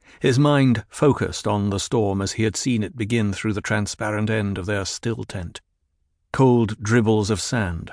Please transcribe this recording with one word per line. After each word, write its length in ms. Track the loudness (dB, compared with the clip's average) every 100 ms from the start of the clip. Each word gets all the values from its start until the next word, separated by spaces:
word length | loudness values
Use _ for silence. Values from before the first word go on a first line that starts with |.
| _ -4
His 180 | 0 4
mind 460 | 4 6 4 2 -2
focused 580 | 0 2 4 0 -4 -2
on 240 | 0 0
the 100 | -2
storm 400 | -2 0 0 0
as 120 | -2
he 100 | -2
had 140 | -2 -2
seen 260 | -2 -2
it 140 | -2 -4
begin 360 | -2 0 0
through 200 | -2 -2
the 60 | -4
transparent 680 | -2 -2 -2 -4 -4 -2 -2
end 300 | -2 -2 -4
of 80 | -4
their 180 | -4
still 400 | -4 -6 -6 -6
tent. 360 | -6 -10 -10 -14 _ _ _ _ _ _ _
Cold 500 | 2 4 4 2 -2
dribbles 460 | 0 2 4 2 2
of 140 | -2
sand 500 | -2 -2 -2 -4 -10